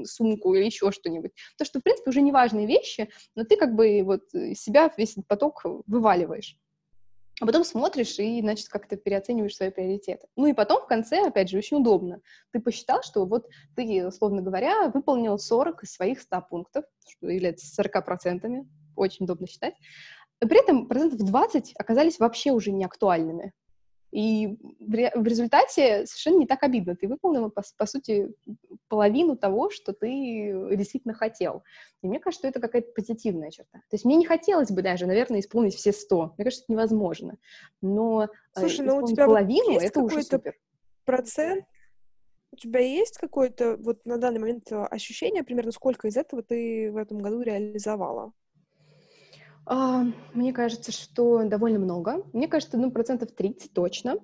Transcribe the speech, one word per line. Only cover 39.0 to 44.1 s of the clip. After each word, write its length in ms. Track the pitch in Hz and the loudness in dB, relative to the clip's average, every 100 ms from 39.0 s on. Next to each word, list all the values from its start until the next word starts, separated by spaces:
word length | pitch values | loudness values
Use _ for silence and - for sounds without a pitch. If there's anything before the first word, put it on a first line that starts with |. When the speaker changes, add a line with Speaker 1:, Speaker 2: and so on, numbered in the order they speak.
Speaker 1:
исполнить 140 | 240 | 0
Speaker 2:
тебя 120 | 220 277 | 4 6
вот 60 | |
Speaker 1:
половину, 380 | 214 196 302 480 | 6 6 2 4
Speaker 2:
есть 140 | 240 - | 2 2
Speaker 1:
это 140 | 302 | 0
уже 160 | 233 311 | 0 -2
Speaker 2:
какой-то 200 | 269 269 | -2 -2
Speaker 1:
супер. 180 | - - _ _ _ _ | -4 -12 _ _ _ _
Speaker 2:
процент? 600 | - 254 247 - 320 392 - _ _ _ - _ _ _ _ | -2 -2 -2 -4 -4 -4 -8 _ _ _ -20 _ _ _ _
У 60 | - | -18
тебя 240 | 233 247 | -2 0
есть 380 | 254 302 466 - | 2 0 -2 -4
какое-то 580 | 311 285 254 - 233 220 | -6 0 0 0 -2 -2
вот 300 | 220 226 | -4 -6
на 100 | 233 | -6